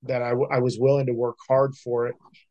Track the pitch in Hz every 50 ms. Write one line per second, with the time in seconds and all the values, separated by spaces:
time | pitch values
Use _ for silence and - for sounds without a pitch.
0 | - 127 131 123 123 120 120 123 139 - 143 127 123 127 113 107 127 135 139 139
1 | 135 127 120 117 123 120 - - - - 131 135 139 139 135 - - 123 120 117
2 | 120 120 - _ _ _ _ _ _ _